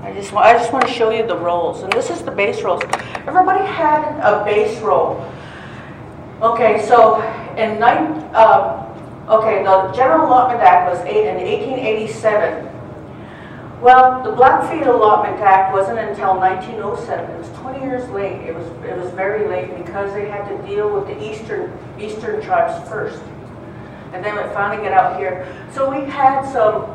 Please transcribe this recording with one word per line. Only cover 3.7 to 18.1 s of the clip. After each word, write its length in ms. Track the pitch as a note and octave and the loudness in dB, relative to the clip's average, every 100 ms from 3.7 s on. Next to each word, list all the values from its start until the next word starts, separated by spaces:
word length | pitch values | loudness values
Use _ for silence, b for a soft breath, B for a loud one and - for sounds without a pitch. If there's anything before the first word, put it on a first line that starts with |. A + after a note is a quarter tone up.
| F4 D#4 D4+ D4+ - | 0 2 2 0 0
a 220 | - - | 2 2
base 360 | G#3+ G#3 - - | 2 2 0 -2
roll. 440 | - F3 - - B B B B B B B B B - - - | 0 2 2 -2 B B B B B B B B B -18 -18 -2
Okay, 400 | A3+ A#3 A3 G#3 - | 0 4 2 2 4
so 340 | B3 A3 - B B B - | 8 8 6 B B B -4
in 220 | G#3+ G#3 | -2 2
nine, 440 | A#3 - - - - | 2 4 -2 -4 -2
uh, 500 | - A3 - - - - - - - - | 6 6 6 2 -4 -10 -14 -16 -16 2
okay, 320 | A3 A3 G3+ | 2 4 0
the 280 | G3 F#3+ F#3+ | 4 4 2
General 340 | A#3+ C4 D#4+ D#4 | 2 4 4 6
Allotment 320 | B3+ A#3+ A3+ | 4 4 6
Act 300 | F#3 F3+ F3+ | 6 6 4
was 80 | F3+ - | -2 -2
eight, 220 | G#3 G#3+ | 0 0
in 100 | - | -2
eighteen 400 | - - C4+ C4 | -4 -4 -4 -4
eighty-seven. 920 | A3 G#3+ G#3+ - A3 G#3 - G#3+ - - - - - B B B B B B - | -2 -2 -4 -2 0 2 0 -4 -10 -14 -14 -16 -16 B B B B B B 2
Well, 440 | A#3+ B3+ B3+ B3+ | 8 10 8 4
the 80 | - | -4
Blackfeet 560 | - B3 - - D#4+ B3+ | 4 6 6 0 0 2
Allotment 520 | A#3+ A3 - - - | 4 6 4 2 2
Act 320 | G3+ F#3+ F#3+ | 4 6 4
wasn't 280 | G3 F#3+ A3+ | 2 0 -2
until 340 | G#3 G3 G3 F#3+ | -6 -4 0 2
nineteen 420 | F#3 F#3+ - - | 2 0 -6 -8
oh 140 | - - | -6 -6
seven. 340 | - - - | -6 -8 -8
It 80 | - | -12
was 140 | - - | -14 -14
twenty 220 | B3+ C4+ C4+ | -12 -8 -6
years 240 | B3+ | -6
late. 320 | B3 | -6